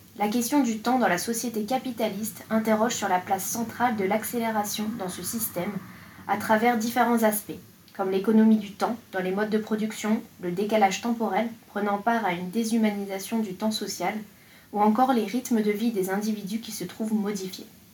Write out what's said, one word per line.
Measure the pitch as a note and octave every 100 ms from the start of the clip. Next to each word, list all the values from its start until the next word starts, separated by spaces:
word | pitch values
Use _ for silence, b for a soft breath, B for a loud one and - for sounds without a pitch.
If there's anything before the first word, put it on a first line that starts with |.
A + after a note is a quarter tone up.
| - -
la | G#3
question | A#3+ A#3 D4
du | A#3+ G#3+
temps | A#3+ B3+
dans | G#3
la | F3
société | - A3+ B3 A3
capitaliste | G#3+ C4 C4 B3 G#3+ F#3 A3 - -
interroge | A3 A3 G#3+ A#3
sur | - G3+
la | F3+
place | - F#3+ -
centrale | A#3 A3+ - B3 A3
de |
l'accélération | F#3+ G#3+ - A#3+ A3+ A3 G#3 - G#3+ G#3
dans | F#3
ce | F3+
système | F3+ A#3 G#3+ F3 F#3 G3+ B B B B B
à | G#3
travers | - A3 A#3+ A#3
différents | A#3 B3+ A#3 A#3
aspects, | A3 G#3+ - - - - - -
comme | F#3+
l'économie | F#3+ F#3+ A3 A3 G#3+
du | -
temps | - F#3+ A#3+ -
dans | F#3+
les | F3+
modes | G3 A3
de | G#3+
production, | G#3+ G#3+ G#3+ - G#3+ A3 - -
le | F3+
décalage | F3 G#3+ A3 G3 F#3
temporel | A#3 A3+ G#3 F#3+ A#3 - -
prenant | G3+ G3+ G3+
part | A#3 A#3 G3+
à |
une | F3 F3+
déshumanisation | A3 A3 A3+ G#3+ G3+ G3 G3 - A3+
du | G#3+
temps | F3+ A3
social, | G#3+ G3+ - F3+ G#3+ - b b b b
ou | G#3
encore | G#3+ A3 B3+
les | B3 G3
rythmes | A#3+ - A3+
de | G#3+
vie | G3+ A#3
des | G3 F3+
individus | G3 G#3+ G#3 F3+ A3
qui | -
se | -
trouvent | F3+ - G#3+
modifiés. | G#3+ G3 F#3+ F#3 - - - -